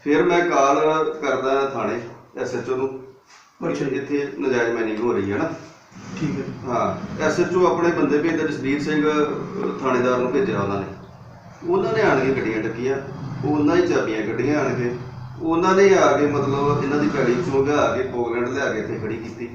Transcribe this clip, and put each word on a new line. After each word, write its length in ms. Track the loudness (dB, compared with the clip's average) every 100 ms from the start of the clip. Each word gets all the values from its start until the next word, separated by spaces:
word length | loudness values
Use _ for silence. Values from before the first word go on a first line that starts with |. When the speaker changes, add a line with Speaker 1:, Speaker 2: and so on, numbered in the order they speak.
Speaker 1:
ਫਿਰ 200 | 2 4
ਮੈਂ 260 | 6 4 4
ਕਾਲ 260 | 4 4 4 4 2 0 -2
ਕਰਦਾ 480 | -2 0 0 0 0
ਥਾਣੇ 280 | -2 -2 -4 -6 -16 -16 -8
ਐਸ 180 | -6 -4
ਐਚ 140 | -2
ਓ 60 | -2
ਨੂੰ, 280 | -2 -6 -14 -20 _ -20 -20 _ -6
Speaker 2:
ਅੱਛਾ 160 | -2 -2
ਜੀ। 100 | -4
Speaker 1:
ਇੱਥੇ 360 | -2 -2 -2 -4
ਨਜਾਇਜ਼ 340 | 0 0 0
ਮਾਈਨਿੰਗ 260 | 0 -2 -2
ਹੋ 140 | 0
ਰਹੀ 180 | 0 0
ਹੈ 60 | -2
ਨਾ। 140 | -4 -6 -14 -20 -20 -20 -14 -6
Speaker 2:
ਠੀਕ 100 | -4
ਹੈ 60 | -4
ਜੀ। 180 | -6 -8 -6
Speaker 1:
ਹਾਂ, 540 | -2 -2 -4 -8 -2
ਐਸ 160 | -2 0
ਐਚ 160 | 0 2
ਓ 120 | 2
ਆਪਣੇ 240 | 2 0
ਬੰਦੇ 260 | 0 0 0
ਭੇਜਦਾ, 300 | 0 0 -2
ਜਸਵੀਰ 340 | -4 -2 -2
ਸਿੰਘ, 280 | 0 0 2
ਅਹ, 680 | 2 0 -2 -8 -6 -4 -2
ਥਾਣੇਦਾਰ 380 | 0 2 2 2
ਨੂੰ 140 | 2
ਭੇਜਿਆ 280 | 0 0 0
ਉਹਨਾਂ 200 | -2 -2
ਨੇ। 80 | -6 -12 -18 -20 -20 -20 -20 -12 -2
ਉਹਨਾਂ 260 | 0 2
ਨੇ 80 | 2
ਆਣ 180 | 4 4
ਕੇ 220 | 2 0
ਗੱਡੀਆਂ 220 | 0 -2
ਡੱਕੀਆਂ, 340 | -4 -2 -2 -2 -4 -10 -10 -6 -2
ਉਹਨਾਂ 280 | 2 4 4
ਹੀ 120 | 4
ਚਾਬੀਆਂ 400 | 2 0 -2 -4
ਕੱਢੀਆਂ 380 | -2 0 2 0
ਆਣ 100 | 0
ਕੇ। 200 | -2 -4 -10 -14 -14 -6
ਉਹਨਾਂ 340 | -2 2 4 6
ਨੇ 220 | 8 8
ਆ 200 | 6 4
ਕੇ 100 | 2
ਮਤਲਬ 560 | 2 0 0 2 0
ਇਹਨਾਂ 160 | 2 0
ਦੀ 80 | 0
ਪੈੜੀ 280 | 2 2 2
ਚੋਂ 300 | 2 2 2
ਲਿਆ 320 | 4 2 0
ਕੇ, 60 |
ਪੋਲੈਂਡ 460 | -2 -2 -2 0 -2
ਲਿਆ 240 | -2 -2
ਕੇ 60 | -2
ਇੱਥੇ 200 | -4 -6
ਖੜੀ 180 | -4 -6
ਕੀਤੀ। 320 | -8 -10 -10